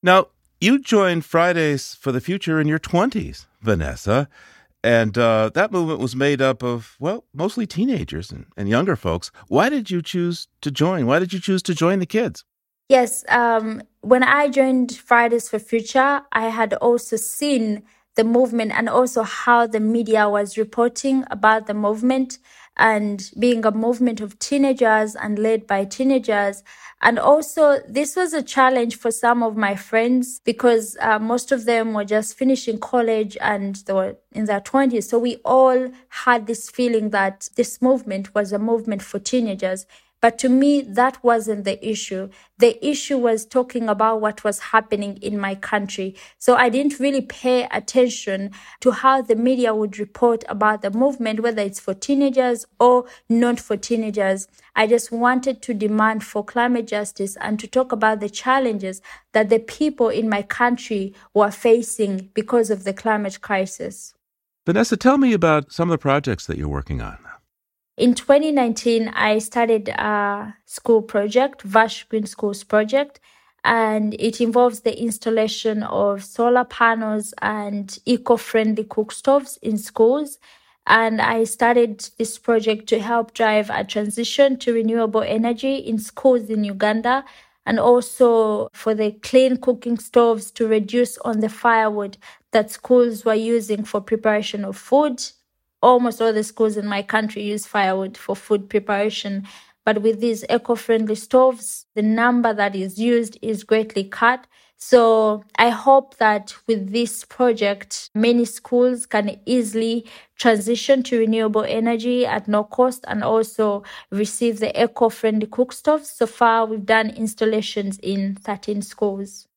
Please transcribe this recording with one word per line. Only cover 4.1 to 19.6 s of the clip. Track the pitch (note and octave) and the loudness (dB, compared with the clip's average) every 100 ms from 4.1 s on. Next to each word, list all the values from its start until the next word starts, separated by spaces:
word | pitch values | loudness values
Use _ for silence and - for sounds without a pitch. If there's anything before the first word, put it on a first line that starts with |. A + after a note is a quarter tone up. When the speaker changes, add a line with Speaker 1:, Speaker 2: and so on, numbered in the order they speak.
| A2+ C#3+ _ - _ _ _ | 0 -2 _ -20 _ _ _
Speaker 1:
And, | A#2 A#2 A2 G#2 | 2 2 2 2
uh, | A#2 A2 A2 | 2 4 2
that | D3 G#3+ | 0 -2
movement | F#3+ E3 D#3 | 0 -2 -2
was | B2 B2+ | -4 -2
made | C#3 C#3 | 0 2
up | C3+ B2 | 0 0
of, | B2 A#2+ A2 _ | -4 -6 -10 _
well, | D3+ A3 - C#3 | -6 -6 -10 -6
mostly | F3+ A#3 G#3+ | -6 -4 -6
teenagers | D#3 A#3+ A3 D#2 D2 F#2 | -2 -2 -2 -4 -8 -10
and, | - - - | -14 -18 -8
and | G2+ | 0
younger | A#2 F#3 D3+ | 0 0 -2
folks. | F2+ E2+ - - - | -2 -4 -6 -20 -2
Why | - G#3+ | 0 2
did | D4 G#3+ | 0 -4
you | F3+ | -6
choose | D#3+ F3+ F3 E3+ - _ | -4 -4 -4 -4 -12 _
to | D3 | -8
join? | C3+ D#3 F#3 A#2+ | -2 -2 0 0
Why | D3 | 0
did | F#3 | 0
you | F#3 | -6
choose | - F#3 | -2 -2
to | - E3 | -2 0
join | E3 G3 | 0 0
the | F3+ | -2
kids? | A3 A#3 - _ _ _ _ _ | -2 -2 -6 _ _ _ _ _
Speaker 2:
Yes, | C4+ A#3 - - | 2 2 -4 -2
um, | - A#3 A3+ A3 A3 - _ | 0 2 0 -2 -10 -14 _
when | - B3+ | 2 2
I | B3+ C#4 D4 | 4 2 2
joined | C4 C4 B3+ B3 - | 2 2 2 -2 -6
Fridays | - A#3+ A#3 A#3 - | 2 2 4 0 -2
for | G#3+ | -8
Future, | G#3+ A#3 A3+ C4+ C4+ C#4+ C#4+ | -4 -4 -2 0 2 0 -2
I | A3+ A3+ | -4 -4
had | A3+ A3 | -2 -2
also | - A#3 A#3+ - A3 | 0 0 0 -2 -6
seen | - - D4 C4+ A3 G#3 - _ _ - | -6 -6 -2 -2 -2 -4 -8 _ _ -2
the | |
movement | A3+ A#3 B3+ A#3 A3 | 2 2 2 0 -2
and | - A#3 | -4 0
also | - B3+ B3 | 0 0 0
how | A3 - - A#3+ | -4 -4 2 2